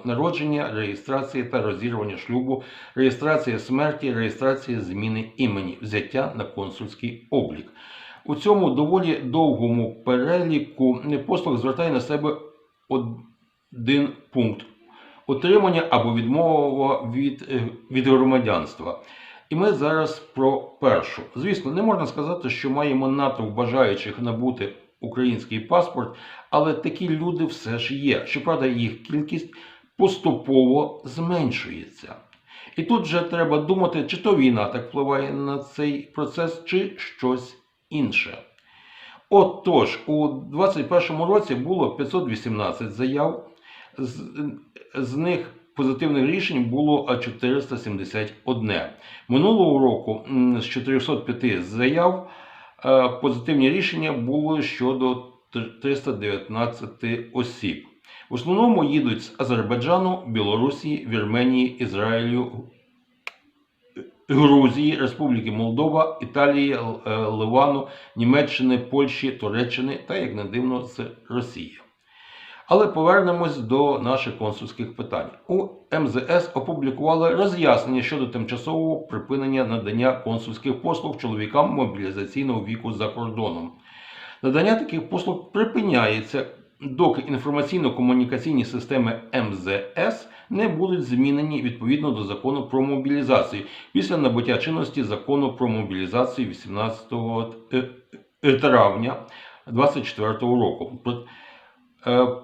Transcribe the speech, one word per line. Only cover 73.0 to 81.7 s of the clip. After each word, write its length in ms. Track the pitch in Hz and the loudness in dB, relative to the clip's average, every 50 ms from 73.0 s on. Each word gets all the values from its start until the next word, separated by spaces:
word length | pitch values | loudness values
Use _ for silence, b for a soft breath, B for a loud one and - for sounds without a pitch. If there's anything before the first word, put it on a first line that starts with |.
| 156 175 190 202 185 180 180 170 170 160 143 | 4 6 6 6 6 4 2 0 0 -2 -2
до 420 | 139 113 110 127 139 147 143 135 120 | -4 -2 0 2 4 4 4 2 0
наших 380 | 104 123 135 131 - 117 107 | 0 0 0 -2 -2 -4 -6
консульських 580 | - 110 104 104 - 113 110 - - 113 - - | -4 -4 -4 -4 -6 -10 -12 -8 -8 -10 -10 -8
питань. 340 | - 113 - - 82 - - - - _ | -10 -8 -6 -6 -6 -6 -8 -14 -14 _
У 200 | - 180 190 196 - - - - - 165 | -2 -2 0 -2 -2 -8 -14 -10 -4 -2
М 140 | 160 151 | 0 0
З 100 | 120 117 127 - - | 0 0 -2 0 2
С 220 | 170 175 170 - - | 2 2 2 2 -4
опублікували 760 | 135 117 - 160 147 139 131 123 127 151 160 165 160 165 165 | -4 -4 -4 -4 -2 -2 -2 -2 0 2 2 4 4 4 2
роз'яснення 720 | 165 180 202 196 180 175 156 139 120 117 - 131 127 127 | 4 4 2 2 2 2 4 4 4 4 2 0 -2 -2
щодо 260 | 120 - 156 139 127 | -2 -2 -2 -4 -4
тимчасового 760 | 120 - 120 110 - 123 117 - 160 160 160 160 160 156 - | -4 -4 -6 -6 -6 -6 -8 -6 -4 -4 -2 -2 -2 -2 -4
припинення 640 | - - - 107 - - 135 139 135 135 135 131 123 | -6 -8 -8 -8 -6 -4 -4 -2 -2 0 0 0 0
надання 460 | 113 113 113 101 104 107 117 127 131 | 0 -2 -4 -4 -2 0 2 2 2
консульських 720 | 131 - - 113 113 113 - 117 110 - - 139 123 - | 2 0 -2 -4 -4 -4 -6 -8 -12 -6 -4 -4 -4 -2
послуг 360 | - 165 160 165 - 151 127 | -2 -4 -2 -2 -4 -8 -8
чоловікам 560 | - - 113 110 104 104 101 - 147 151 147 | -6 -6 -6 -4 -4 -4 0 2 2 2 2